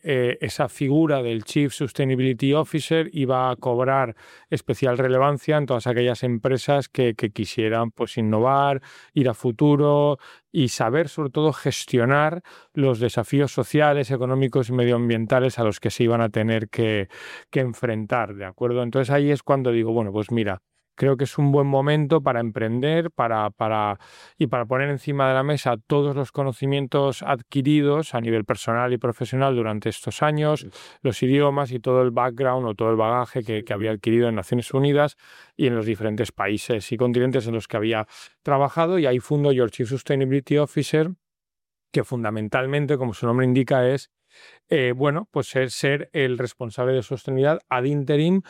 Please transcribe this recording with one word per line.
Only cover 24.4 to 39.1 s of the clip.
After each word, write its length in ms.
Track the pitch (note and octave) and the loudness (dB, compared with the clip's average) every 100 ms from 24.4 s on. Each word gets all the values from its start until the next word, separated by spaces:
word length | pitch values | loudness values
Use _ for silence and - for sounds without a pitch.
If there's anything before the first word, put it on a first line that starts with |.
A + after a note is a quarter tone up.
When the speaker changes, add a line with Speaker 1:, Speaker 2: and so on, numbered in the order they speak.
| C#3+ | -2
Speaker 1:
para 180 | B2 A2+ | -2 -2
poner 240 | B2+ C#3+ | -2 -2
encima 360 | C#3 - C#3+ C3 | -4 -4 0 2
de 60 | |
la 100 | C3 | 2
mesa 340 | C#3 D3 C3 A#2 - | 0 0 0 -2 0
todos 280 | D3 C#3+ | 0 0
los 180 | C#3 C3+ | -2 -4
conocimientos 880 | - C#3 B2 C#3 C#3 C3+ C#3+ C#3 B2+ | -4 -4 -2 -2 -2 0 0 0 0
adquiridos 920 | - C#3 - C#3+ C3 D3+ C#3+ C#3+ D#3+ | -2 -4 -4 -2 2 4 4 0 -2
a 60 | B2 | -4
nivel 240 | A#2 A2+ | 0 0
personal 480 | A2 G#2+ - A#2 B2 | 0 -4 -2 0 0
y 60 | B2 | 0
profesional 580 | B2 A2+ B2 C3 C#3 B2+ | -2 -4 -4 0 0 0
durante 320 | A2 G#2+ A2 | -2 -4 -4
estos 340 | - - - | -6 -8 -2
años, 380 | D3+ D3+ D3+ D3+ | 0 0 0 -2
Speaker 2:
Sí. 80 | G#2+ - - - | -6 -20 -20 -6
Speaker 1:
los 220 | - G#2 | -4 0
idiomas 500 | B2+ C#3 C#3+ C#3 C#3 | 2 4 4 2 -2
y 80 | B2+ | -4
todo 220 | A#2+ B2+ | 0 2
el 80 | B2+ | 2
background 560 | A#2+ B2 A#2+ C3+ B2+ B2 | 2 -2 0 0 0 -2
o 80 | |
todo 160 | G#2 A2+ | -2 0
el 60 | A2+ | 2
bagaje 460 | A2 A#2+ A#2+ - | 2 0 -2 -4
que, 220 | A2 G#2+ | -4 -4
que 80 | A2 | -4
había 180 | G2+ A2 | -4 -4
adquirido 380 | A2 A2+ A2+ A#2+ | -2 2 2 2
en 60 | |
Naciones 380 | A2 - B2 A#2 | 0 -2 -4 -2
Unidas 420 | C3+ C#3+ C#3+ D3 - - - - - | 0 2 4 2 -2 -20 -20 -14 -2
y 100 | C3 | 0
en 80 | |
los 120 | A#2 G#2+ | 0 -2
diferentes 440 | G#2 A2 G#2+ G#2+ | -2 -2 -2 -4
países 600 | - G2 G#2 - A#2 - | -4 -2 -2 -2 -4 -4
y 60 | A2+ | -2
continentes 480 | B2 A#2+ B2+ C3 A2+ | 0 2 2 0 -2
en 80 | |
los 140 | A2+ - | -4 -4
que 100 | A2+ | -2
había 280 | A2 A2 G#2+ - - _ | 0 -2 -4 -10 -20 _
trabajado. 560 | - C#3 C#3 - E3 F#3 | -2 2 2 2 0 2
Y 80 | |
ahí 120 | C#3+ | 2